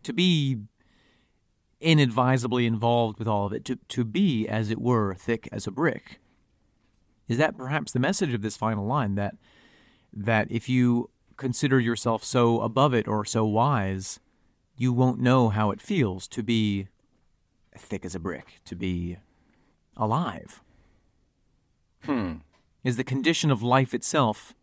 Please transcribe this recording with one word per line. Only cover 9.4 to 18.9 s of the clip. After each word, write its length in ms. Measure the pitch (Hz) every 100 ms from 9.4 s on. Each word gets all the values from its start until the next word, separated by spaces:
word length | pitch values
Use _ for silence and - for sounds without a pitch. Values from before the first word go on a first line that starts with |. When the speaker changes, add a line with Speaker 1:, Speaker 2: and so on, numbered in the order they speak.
| _ _ _ _ _ _ _
Speaker 1:
that 380 | - 101 110 101
if 180 | 113 -
you 420 | 127 123 120 117 _ _ -
consider 420 | 135 123 143 131
yourself 460 | 117 117 123 113
so 360 | - 127 120 117
above 320 | 110 113 143
it 120 | 123 107
or 180 | 107
so 200 | 104 113
wise, 760 | 110 104 131 131 95 95 98 - _ _ _ _ _ -
you 160 | 127
won't 280 | 120 127 123
know 300 | 123 131 117
how 200 | 104 107
it 100 | 95
feels 460 | - 196 113 92 -
to 140 | -
be 460 | 107 117 107 98 95 _ _ _ _ _ _ _ _ -
thick 260 | - 101
as 100 | 90
a 40 | 87
brick, 420 | 87 76 - -
to 100 | -
be 440 | 90 92